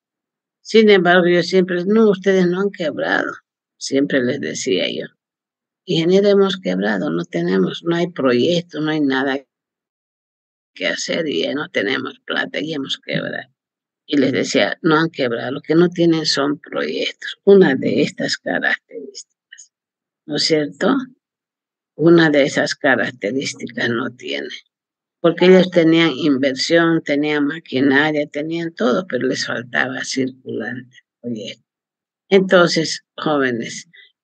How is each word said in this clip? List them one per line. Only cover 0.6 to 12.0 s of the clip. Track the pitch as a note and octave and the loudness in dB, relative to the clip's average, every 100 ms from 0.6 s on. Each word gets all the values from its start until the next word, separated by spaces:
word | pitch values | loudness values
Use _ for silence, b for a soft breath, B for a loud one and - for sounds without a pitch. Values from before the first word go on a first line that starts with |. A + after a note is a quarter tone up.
Sin | - A3 G#3+ | 2 6 8
embargo, | G3 F3 F3+ F3 | 6 6 4 4
yo | F3 | 2
siempre, | F3 F#3 F3+ F3 F3+ | 2 0 0 -2 0
"No, | A3 A3 | 4 4
ustedes | F#3+ G3 F#3+ F3+ | 4 2 2 2
no | F3+ | 0
han | G3+ | -4
quebrado", | G3 F3 - D#3+ - - - _ _ _ _ | -4 -6 -4 -4 -2 -4 -8 _ _ _ _
siempre | - C3+ C#3+ C#3 | -4 -2 0 0
les | B2 A2+ | -2 -4
decía | D#2 - C3 F2+ C2+ | -6 -6 -2 -2 -2
yo. | C2 - _ _ _ _ _ _ _ - | -6 -10 _ _ _ _ _ _ _ -4
"Ingeniero, | D#3+ E3 F#3+ G3+ | 0 2 4 4
hemos | G3+ G3 F#3+ | 4 2 0
quebrado, | F#3 F#3 G#3 G3+ - | -4 -2 -2 -2 -4
no | E3 | -6
tenemos, | - E3+ F3 F#3+ - - | -6 -6 -2 0 -2 -4
no | E3+ E3+ | -4 -2
hay | F3 | -4
proyecto, | - C3 B2 C#3+ F3 E3+ D3+ | -2 0 2 2 0 -4 -6
no | D3+ | -4
hay | D#3 | -2
nada | C#3 C3+ C#3 C3+ - _ _ _ _ _ _ _ _ _ _ _ _ | 0 0 -2 -4 -8 _ _ _ _ _ _ _ _ _ _ _ _
que | - E2 | -8 -6
hacer | - - - D#3 | -6 -4 -4 -4
y | E2 | -2
ya | - | -4
no | C#3 D#3+ | -4 -4
tenemos | B2+ G2+ C#3 | -4 -2 -4